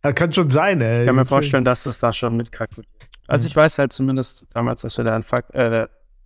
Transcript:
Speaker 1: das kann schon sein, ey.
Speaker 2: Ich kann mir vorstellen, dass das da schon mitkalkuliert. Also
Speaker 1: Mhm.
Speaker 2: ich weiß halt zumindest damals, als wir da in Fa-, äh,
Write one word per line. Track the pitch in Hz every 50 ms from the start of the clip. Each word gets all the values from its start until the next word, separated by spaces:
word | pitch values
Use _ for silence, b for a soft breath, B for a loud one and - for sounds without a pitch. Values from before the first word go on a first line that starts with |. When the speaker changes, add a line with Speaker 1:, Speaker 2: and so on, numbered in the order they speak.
Speaker 1:
das | - 143 123
kann | - 170 170 -
schon | 190 165 139
sein, | 131 151 175 202 190 143
ey. | 117 110 117 117
Speaker 2:
Ich | 120
kann | 127 127
mir | 131 127
vorstellen, | 131 139 139 147 139 143 131 127
dass | 127 123 - -
das | 131 - -
da | 127 117
schon | 110 - 123 113 117
mitkalkuliert. | 117 117 - - - 113 - - 113 - - _ _ - - - - _ -
Also | 139 127 117
Speaker 1:
Mhm. | 160
Speaker 2:
ich | 139
weiß | 156 156 156 - -
halt | 139 131 -
zumindest | - 135 135 131 131 123 - - - - _
damals, | - 117 117 120 117 - -
als | 120 - 120
wir | 117
da | 113 110
in | 113
Fa-, | 113 - 123 123 - - -
äh, | 131 120 113 113 113 113 - _ _ _ _ _ _ -